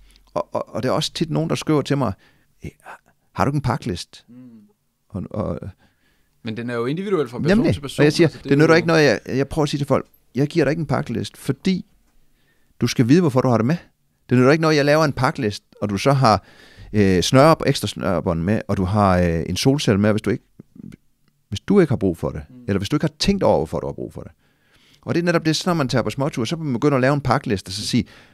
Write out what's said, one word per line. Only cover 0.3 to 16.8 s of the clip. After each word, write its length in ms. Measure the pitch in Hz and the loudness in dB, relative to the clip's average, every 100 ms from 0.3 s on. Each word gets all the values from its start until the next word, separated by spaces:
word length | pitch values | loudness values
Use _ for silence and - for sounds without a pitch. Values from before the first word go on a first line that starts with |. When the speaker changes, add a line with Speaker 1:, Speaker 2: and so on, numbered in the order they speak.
Speaker 1:
og, 220 | - - 117 | -8 -6 -8
og, 200 | - - | -8 -6
og 80 | |
der 60 | 127 | -2
er 40 | |
også 200 | 101 160 | -2 -4
tit 160 | - 165 | -4 -4
nogen, 200 | 151 160 | -2 -2
der 60 | 139 | -4
skriver 260 | - 151 | -2 -2
til 160 | - 139 | 0 -2
mig, 160 | 117 - _ _ _ _ | -2 -6 _ _ _ _
"Eh, 60 | - - - - _ _ _ | -18 -18 -20 -20 _ _ _
har 120 | - 120 | -4 -2
du 40 | |
ikke 60 | 147 | -2
en 60 | |
pakliste?" 600 | 139 117 - 87 - - _ | -4 -4 -6 -10 -12 -20 _
Speaker 2:
Mm. 60 | - 254 113 _ _ _ _ _ | -20 -20 -20 _ _ _ _ _
Speaker 1:
Og, 140 | 98 - | -12 -10
og 280 | 104 82 87 98 - _ _ _ _ _ _ | -8 -6 -8 -12 -18 _ _ _ _ _ _
Speaker 2:
Men 140 | 113 110 | -10 -8
den 120 | 120 | -6
er 40 | 120 | -4
jo 100 | 120 | -4
individuel 420 | 160 196 180 127 | -4 -2 -2 -2
fra 120 | 123 | -2
person 180 | 139 214 | 0 2
Speaker 1:
Nemlig. 160 | 320 | 2
Speaker 2:
til 80 | - | -2
person, 200 | 135 - | -4 0
Speaker 1:
Og 40 | 147 | 2
jeg 80 | |
siger, 140 | 151 160 | 4 2
Speaker 2:
altså, 100 | - | 2
det 60 | |
Speaker 1:
det 80 | - | 0
Speaker 2:
er 40 | 139 | 4
Speaker 1:
nytter 180 | 160 | 6
Speaker 2:
jo 20 | 165 | 4
Speaker 1:
ikke 120 | 165 | 4
noget, 160 | 165 | 4
jeg, 160 | 139 101 - | 4 2 -2
jeg 200 | 131 139 | -4 -4
prøver 160 | 160 | -2
at 60 | 147 | -2
sige 100 | 151 | -2
til 80 | 143 | -2
folk, 180 | 120 - _ _ 113 | -2 -2 _ _ -4
jeg 120 | 147 | -2
giver 180 | 170 135 | 0 0
dig 60 | |
ikke 80 | 160 | -2
en 60 | 143 | -2
pakkeliст, 520 | 127 143 110 101 - | -4 -2 -6 -8 -8
fordi 480 | - 131 - 185 - _ _ _ _ _ _ _ _ - | -8 -4 -2 -2 -4 _ _ _ _ _ _ _ _ -4
du 60 | 123 | -2
skal 200 | - 117 | 0 4
vide, 140 | 165 | 4
hvorfor 200 | 170 120 | 4 2
du 60 | 127 | 2
har 100 | 113 | 2
det 80 | 117 | 0
med. 100 | 170 - _ _ _ - | -2 -8 _ _ _ -2
Det 80 | 127 | 4
nytter 140 | 127 | 4
ikke 100 | 160 | 4
noget, 140 | 160 151 | 2 2
jeg 100 | 143 | 2
laver 200 | 151 156 | 2 2
en 80 | |
pakkelist, 500 | - 131 156 110 101 _ - | 0 -2 0 -4 -6 _ -8
og 80 | 104 | -6
du 80 | 98 | -2
så 140 | 139 | 2
har, 300 | 139 127 98 - - - - | 4 4 4 0 -20 -20 -20